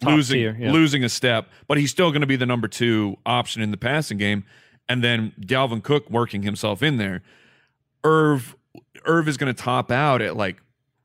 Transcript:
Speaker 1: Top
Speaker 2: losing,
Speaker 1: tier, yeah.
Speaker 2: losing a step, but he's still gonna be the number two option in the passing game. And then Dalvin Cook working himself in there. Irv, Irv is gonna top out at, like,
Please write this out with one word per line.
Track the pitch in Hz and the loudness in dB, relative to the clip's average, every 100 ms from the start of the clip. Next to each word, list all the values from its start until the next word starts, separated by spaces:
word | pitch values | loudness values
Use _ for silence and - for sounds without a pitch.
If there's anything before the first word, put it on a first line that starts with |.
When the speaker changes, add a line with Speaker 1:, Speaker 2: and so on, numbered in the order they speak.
Speaker 1:
Top | 139 | 0
Speaker 2:
losing, | 151 127 131 | 2 2 0
Speaker 1:
tier, | 113 110 | -2 -2
yeah. | 117 | 0
Speaker 2:
losing | 160 160 143 | 2 4 2
a | 120 | -2
step, | - 127 113 - - - | 0 0 0 -4 -10 -2
but | 147 | 0
he's | 139 | 0
still | - 175 | 2 0
gonna | 143 143 | 2 0
be | 135 | 0
the | 123 | 0
number | 120 110 | 0 -2
two | - 120 110 104 - - | 0 2 2 0 -4 -2
option | 123 113 113 | -2 -2 -4
in | 107 | -4
the | 101 | -2
passing | 120 147 147 101 | -2 -2 -2 -2
game. | 104 104 98 - _ _ - | -2 -2 -4 -16 _ _ -4
And | 123 | 0
then | 120 117 110 - | 0 0 -2 -8
Dalvin | 95 131 135 113 | -2 0 0 -2
Cook | - 147 - | 0 0 0
working | 117 117 101 | -2 -2 -2
himself | 101 101 107 98 | -4 -2 -4 0
in | 147 131 | 0 0
there. | 98 90 - _ _ _ _ _ _ _ | -2 -6 -10 _ _ _ _ _ _ _
Irv, | 156 160 151 143 120 - _ - _ - | 2 4 4 2 -4 -18 _ -20 _ -6
Irv | - 165 156 | 0 2 2
is | 135 | -2
gonna | 139 | -2
top | 127 - 127 - | -4 -2 -2 0
out | 123 147 127 | 2 2 2
at, | 107 92 | 0 -2
like, | 98 90 _ _ _ _ | -4 -6 _ _ _ _